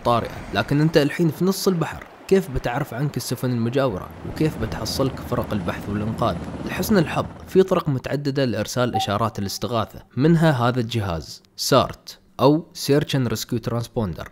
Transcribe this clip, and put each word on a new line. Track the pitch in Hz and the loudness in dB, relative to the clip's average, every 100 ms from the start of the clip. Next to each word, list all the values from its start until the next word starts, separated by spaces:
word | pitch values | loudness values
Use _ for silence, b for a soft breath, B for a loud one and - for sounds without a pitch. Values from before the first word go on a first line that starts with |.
| - | 0
طارئة، | 117 113 - - | 0 0 -8 -6
لكن | 98 107 143 | -4 0 2
أنت | 156 160 | 4 4
الحين | 143 - 170 | 4 2 0
في | 135 175 | 2 0
نص | 196 - | 0 0
البحر. | 180 156 - - - - | 0 -2 -6 -14 -18 2
كيف | 190 175 | 2 2
بتعرف | 127 - 120 143 | -2 -2 -2 -4
عنك | 117 143 135 | -4 -4 -4
السفن | - 127 127 | -4 -4 -2
المجاورة؟ | 123 113 131 135 92 - - - | 0 0 2 0 0 -6 -12 -10
وكيف | - 156 - | -2 -2 0
بتحصلك | 113 - 110 - 135 - | -4 -4 -4 -2 -2 -2
فرق | - 123 110 | -4 -4 -2
البحث | 107 90 101 - | -4 -4 -6 -6
والإنقاذ؟ | 101 104 110 117 85 - - - | -4 -4 -2 -2 -2 -6 -8 -6
لحسن | - 180 208 | -4 2 2
الحظ، | 147 - - - - | 2 0 -6 -10 0
في | 185 | 4
طرق | 190 180 175 | 4 2 0
متعددة | 131 - 139 143 139 135 | -2 -2 -4 -2 0 0
لإرسال | 104 104 - 123 - | -2 -2 -2 0 0
إشارات | 762 101 113 - | 0 0 0 -2
الاستغاثة، | 98 - 101 117 101 - - - | -6 -6 -4 -2 -2 -8 -10 2
منها | 143 165 165 | 4 6 6
هذا | 135 117 127 | 4 2 2
الجهاز، | 117 117 101 82 78 - _ - | 0 -2 -2 -4 -6 -14 _ -8
سارت، | - 135 104 - - - _ - | 4 6 4 0 -18 -20 _ 2
أو | 131 151 175 - - | 4 4 0 -6 2
Search | 139 147 139 | 2 2 0
and | 123 | 0
Rescue | 110 - 120 - | -2 -4 -4 -2
Transponder. | 117 117 - 104 78 - | -4 -4 -4 -4 -4 -12